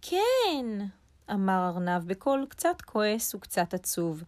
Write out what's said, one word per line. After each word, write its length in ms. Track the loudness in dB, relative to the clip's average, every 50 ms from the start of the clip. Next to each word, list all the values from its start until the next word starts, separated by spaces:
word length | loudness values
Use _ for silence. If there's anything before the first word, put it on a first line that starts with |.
כן, 840 | -6 -2 0 2 4 4 4 4 4 2 2 0 -2 -4 -4 -4 -4 -6 -8 _ _ _ _ _ _ -4
אמר 380 | -2 0 2 2 4 2 2 2
ארנב 360 | 0 0 0 0 0 0 0
בקול 400 | -2 -6 -4 0 0 2 2 0 -4
קצת 340 | -6 -2 0 0 0 0
כועס 520 | -6 -6 -2 0 2 2 0 0 -2 -4 -6
וקצת 400 | -8 -10 -6 -2 0 0 0 0
עצוב 480 | -6 -4 -4 -4 -2 -2 -2 -2 -4 -8